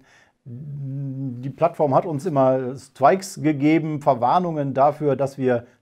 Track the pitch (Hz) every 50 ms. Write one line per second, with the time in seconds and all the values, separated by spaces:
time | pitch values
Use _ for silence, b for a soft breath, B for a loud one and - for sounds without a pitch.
0 | b b b b b b b b - 127 120 127 156 147 143 143 139 135 135 139
1 | 139 135 131 135 135 135 120 120 123 139 127 - 160 165 165 - 156 143 131 151
2 | - 190 156 135 185 190 147 139 131 131 131 131 131 123 139 127 - - _ -
3 | 131 147 190 190 190 - - 147 135 156 156 135 139 151 156 165 151 160 151 143
4 | - 151 135 117 120 123 151 180 180 170 160 151 143 139 127 131 135 151 143 -
5 | 156 143 135 127 139 131 - - 131 127 123 117 120 b b b